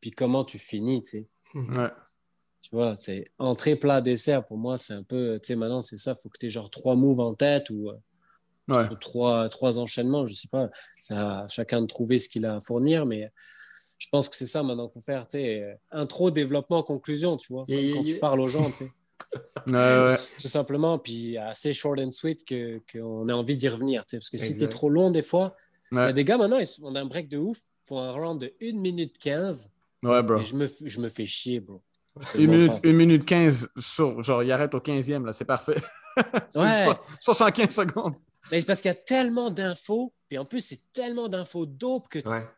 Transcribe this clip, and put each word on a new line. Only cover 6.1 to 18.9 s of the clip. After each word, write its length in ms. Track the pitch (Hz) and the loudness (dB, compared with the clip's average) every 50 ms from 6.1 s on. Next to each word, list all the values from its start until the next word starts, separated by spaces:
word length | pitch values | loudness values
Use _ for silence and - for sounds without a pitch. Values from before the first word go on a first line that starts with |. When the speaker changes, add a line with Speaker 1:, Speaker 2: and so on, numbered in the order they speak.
| 131 | -4
Speaker 1:
Faut 140 | - - 110 | -6 -8 -18
que 100 | _ - | _ -10
t'aies 100 | - 120 | -10 -8
genre 200 | 104 117 107 101 | -8 -8 -10 -10
trois 240 | - - - 135 127 | -14 -4 0 2 4
moves 240 | 127 131 139 135 123 | 4 6 4 4 4
en 160 | 120 117 110 | 2 -2 0
tête 360 | - 139 143 143 143 143 - | 2 2 2 2 2 0 -4
ou, 200 | 110 104 104 104 | -8 -8 -8 -8
euh, 60 | 101 107 _ _ _ _ _ _ _ _ _ _ _ _ _ - | -10 -12 _ _ _ _ _ _ _ _ _ _ _ _ _ 2
Speaker 3:
Ouais. 200 | 139 123 113 107 | 2 2 2 2
Speaker 1:
ou 60 | 110 | -2
trois, 540 | 101 - - - 120 120 123 120 117 113 110 | -8 -12 -10 -4 0 2 2 2 2 0 -2
trois 320 | - - - 131 117 120 | -4 -2 0 0 0 0
enchaînements, 440 | 120 113 - - 120 127 135 147 139 | -4 -4 -4 -4 -2 0 0 -2 -2
je 80 | 117 101 | -4 -6
sais 120 | - - | -8 -10
pas. 240 | - - 131 131 110 - - - - _ _ | -6 -4 -4 -4 -4 -6 -12 -20 -20 _ _
C'est 140 | - - 107 | -12 -8 -6
à 300 | 104 104 101 101 98 101 104 | -4 -4 -4 -4 -6 -8 -10
chacun 340 | - - 117 113 - 120 117 | -6 -6 -4 -2 0 -2 0
de 40 | |
trouver 340 | 110 - - 123 113 127 123 | -2 -2 -6 -2 2 2 2
ce 80 | 120 - | 2 0
qu'il 180 | - 113 110 | -2 -4 -4
a 80 | 113 107 | -4 -4
à 60 | 104 | -6
fournir, 440 | - - 120 120 127 147 160 165 151 | -6 -4 -2 0 2 2 2 2 2
mais 280 | 131 113 107 107 110 _ _ - - - - - - - - - - _ _ | 0 -2 -4 -6 -10 _ _ -20 -20 -20 -20 -20 -20 -20 -20 -20 -20 _ _
je 80 | - - | -8 -2
pense 180 | - 143 131 - | 0 0 0 2
que 80 | - | 0
c'est 100 | - 131 | -2 -2
ça 160 | 123 - 156 147 | -2 -2 -2 -2
maintenant 240 | 135 123 120 120 117 | -2 -4 -4 -6 -10
qu'il 120 | - 120 | -12 -16
faut 40 | 110 | -10
faire, 220 | - 143 135 117 | -8 -8 -8 -8
tu 120 | - - 143 | -8 -8 -6
sais, 240 | 139 123 110 107 104 | -4 -4 -4 -4 -6
euh, 120 | 101 101 - _ _ | -10 -14 -18 _ _
intro, 400 | - 156 147 - - - 175 185 | -8 -6 -6 -6 -2 2 2 2
développement, 520 | 165 151 147 131 143 147 139 _ 175 165 156 | 4 2 0 2 0 -2 0 _ 0 0 0
conclusion, 520 | - 147 131 - - 151 147 156 180 170 | -2 -6 -6 -4 -6 -6 -2 0 -2 -2
tu 160 | 131 - - 127 | -2 -6 -10 -12
vois, 120 | 127 131 | -10 -6
Speaker 2:
Yeah, 100 | 131 135 139 | -2 -2 0
Speaker 1:
comme 60 | 139 | 0
Speaker 2:
yeah, 80 | 139 143 | 0 0
Speaker 1:
quand 60 | 147 143 | 0 -2
Speaker 2:
yeah. 100 | 151 160 | -2 -2
Speaker 1:
tu 60 | - | 0
parles 200 | 151 151 139 131 | 0 2 2 2
aux 60 | 131 131 | 2 0
gens, 220 | 123 156 151 143 | 2 0 0 0
tu 60 | 131 | 0
sais. 160 | - 135 131 | -6 -12 -12